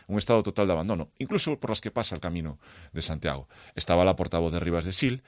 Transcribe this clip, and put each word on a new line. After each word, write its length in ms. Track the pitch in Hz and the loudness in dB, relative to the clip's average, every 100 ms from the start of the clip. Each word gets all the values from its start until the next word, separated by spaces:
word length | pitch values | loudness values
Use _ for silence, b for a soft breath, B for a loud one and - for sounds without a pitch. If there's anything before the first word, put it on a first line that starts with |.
| b | b
un 100 | 104 | -2
estado 260 | - 113 | 4 4
total 260 | 104 104 98 | 4 2 2
de 40 | |
abandono, 380 | 82 95 90 - - | 2 0 -4 -6 -8
incluso 420 | 131 202 156 143 | -2 -2 -2 -4
por 80 | 110 | -4
las 140 | 107 | -4
que 80 | 107 | -4
pasa 240 | 120 - | -4 -4
el 80 | 82 | -4
Camino 360 | 87 85 78 71 B B B | -4 -4 -6 -10 B B B
de 100 | 80 | -6
Santiago. 460 | 78 78 80 69 - B B | -4 -2 -2 -4 -8 B B
Estaba 300 | - - 85 | -6 2 6
la 120 | 92 90 | 6 4
portavoz 340 | 85 85 82 | 0 0 0
de 80 | 85 | 0
Rivas 260 | 85 85 90 | 0 -2 -2
de 80 | |
Sil, 260 | - 135 127 | 0 0 -2